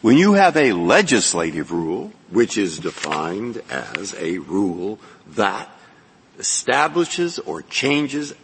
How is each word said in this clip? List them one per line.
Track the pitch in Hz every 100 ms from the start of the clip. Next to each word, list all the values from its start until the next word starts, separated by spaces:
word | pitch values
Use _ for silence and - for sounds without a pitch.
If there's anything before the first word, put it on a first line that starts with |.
when | 110 135
you | 196
have | 196 190 156
a | 139
legislative | 90 85 160 185 120 - 87 82 76 73
rule, | 85 80 92 180 - _
which | 92 117 110
is | 95 80
defined | 82 - 76 78 80 95 120 110 -
as | 64 57 78 95 -
a | 82 90
rule | 73 95 98 85 92 107 - - - 78
that | 98 101 - - - _ _ _ _ -
establishes | - - - 139 151 165 165 - 175 -
or | - 80
changes | - - 131 143 147 143 147 -